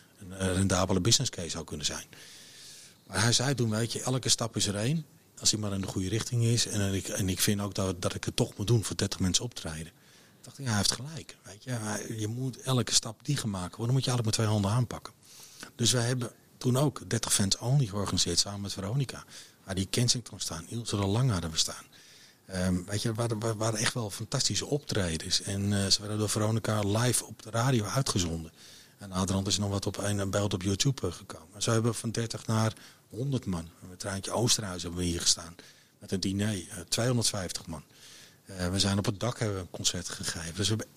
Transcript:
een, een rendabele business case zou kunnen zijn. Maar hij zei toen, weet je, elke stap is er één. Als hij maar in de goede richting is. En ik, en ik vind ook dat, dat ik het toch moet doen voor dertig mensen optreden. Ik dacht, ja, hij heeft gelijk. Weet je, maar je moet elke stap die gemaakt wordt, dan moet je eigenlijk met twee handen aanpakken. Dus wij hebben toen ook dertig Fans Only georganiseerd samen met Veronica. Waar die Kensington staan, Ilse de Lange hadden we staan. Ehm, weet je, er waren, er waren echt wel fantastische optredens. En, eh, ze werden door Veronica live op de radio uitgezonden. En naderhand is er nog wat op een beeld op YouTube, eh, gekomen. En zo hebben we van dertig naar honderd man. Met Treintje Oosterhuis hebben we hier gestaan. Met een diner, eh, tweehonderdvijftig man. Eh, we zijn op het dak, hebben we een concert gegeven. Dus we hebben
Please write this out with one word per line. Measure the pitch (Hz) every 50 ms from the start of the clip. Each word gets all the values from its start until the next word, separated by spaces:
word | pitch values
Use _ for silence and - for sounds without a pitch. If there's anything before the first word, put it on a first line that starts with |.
| - - _ -
een, | 95 90 95 95 95
een | 92 90
rendabele | 92 98 92 95 90 95 95 101 92
business | 90 - - - 127 -
case | - - 87 80
zou | - 85 76
kunnen | - 82 73 73
zijn. | - - - - - - - - - - - - - - - - - - - - - - _ _
Maar | - 95 95
hij | 107 120
zei | 113 - 123 139 139
toen, | 113 120 110
weet | 107 110 117 107
je, | - 127
elke | - 131 131 127 - 131
stap | - - 120 110 -
is | 107 -
er | 104 95
één. | 104 107 127 160 165 147 - - - _ _ _ -
Als | - -
hij | - 107
maar | 107 101
in | 98 98
de | 95
goede | - - 101 92 92
richting | 107 113 - - 123 117 117
is. | 117 120 110 -
En | - 113 104 101 98 95
ik, | 95 - -
en | 110 - 101 92
ik | 90 -
vind | - 110 104 101
ook | 101 101 -
dat, | - 98 95 90 90
dat | 98 98 -
ik | 95 -
het | - -
toch | - 120 - -
moet | - 101
doen | 98 120 110 92
voor | - 85
dertig | - 101 98 - -
mensen | 95 90 87 - 120
optreden. | 120 - - - 82 78 78 80
Ik | - - _ - - - - - - - - -
dacht, | 131 -
ja, | - 139
hij | 123 107
heeft | 101 95 -
gelijk. | - - 127 151 165 131 - - - -
Weet | - - 101 - -
je, | 131 123 113
maar | 107 107 104 101 - -
je | 117 110 107 107
moet | 117 123 135 131 117 -
elke | - 131 131 123 110 - -
stap | - - 117 107 - -
die | - 143
gemaakt | - - 110 98 92 90 87 -
wordt, | - 117
dan | 117 131
moet | 135 -
je | 135
eigenlijk | 123 120 110
met | 110 104
twee | - 113
handen | 107 107 104 98 98
aanpakken. | 110 127 120 - 87 85 - - - _ - - - - - - - - - - -
Dus | - 120 104
wij | 120 123 117
hebben | 120 127 123 117 107 - - - - - -
toen | - 127 123
ook | 131 151 147 - - 95
dertig | 92 117 113 - -
Fans | - - 101 98 - -
Only | 113 120 139 147 127
georganiseerd | 95 95 104 98 90 98 90 - 87 85 -
samen | - 101 101 101
met | 101 95
Veronica. | - 95 95 95 123 143 131 - - 76 - - - - - - - _ -
Waar | - 95
die | 98 95 -
Kensington | - 120 123 123 - 123 - - 104 95
staan, | - - 85 82 80 -
Ilse | 113 117 113 - -
de | 101 101
Lange | 98 101 117 131 131
hadden | 104 85 82 80
we | 80
staan. | - - - - - - - - - - - - - - - - _ _
Ehm, | - 95 92 92 92 90 90 90
weet | - 101 101
je, | - 117
er | 110
waren, | 117 117 113 117 104
er | 113 113 110
waren | 101 110 113 107 104
echt | - - -
wel | 131 110 101
fantastische | - - 110 - - 131 - - 107 - -
optredens. | - 139 - - - - 104 92 85 80 78 - 90 - -
En, | - 101 98 98 101 101
eh, | 101 98 98 95
ze | - -
werden | 104 104 107 107
door | 107 101
Veronica | - 110 107 110 110 110 - - 107 107
live | 101 98 104 113 123 123 113 - -
op | - 110 -
de | - 110
radio | 104 113 120 139 131 113 104
uitgezonden. | 92 95 135 135 - - 101 87 82 82 82 80 82 - - - - - - - - - -
En | 101 98
naderhand | 92 92 95 92 98 95 95
is | 104 95
er | 104
nog | 104 101
wat | 98 98 -
op | 101 95 -
een | 98 101 104 101 98 95
beeld | 92 104 101 101 -
op | 90
YouTube, | 90 101 98 - - 139 127 - -
eh, | 90
gekomen. | 82 - - - - - - - -
En | 104
zo | 95 117
hebben | 113 113 110 120
we | 107
van | - - 117
dertig | 104 117 117 110 - 107 -
naar | - 113 110 110 110 - - - - - - _ -
honderd | - 107 135 143 131 120 -
man. | 98 90 82 80 82 - - - 92
Met | 90 -
Treintje | - 101 95 98 - -
Oosterhuis | 90 101 120 123 - - 110 95 90 87
hebben | 85 87 85 87
we | 90
hier | 85 85 85
gestaan. | - - - 87 85 85 85 - - - - - - _ _ _
Met | 101 -
een | 101 95
diner, | 90 101 98 98 101 110 107
eh, | 90 82 - - 90 85 -
tweehonderdvijftig | - 117 117 127 123 120 107 - - 101 90 82 - - -
man. | - 80 76 - - - - - - - - - - - - _
Eh, | - 98 90 90 90
we | 95 98
zijn | 101 98 98 101
op | 95
het | 120 101 87
dak, | 107 120 - -
hebben | 117 107 101
we | 95
een | 87 -
concert | - - 98 - - 90 85 -
gegeven. | - - 95 - - 85 82 85 80
Dus | 95 101 95
we | 110
hebben | 107 - - -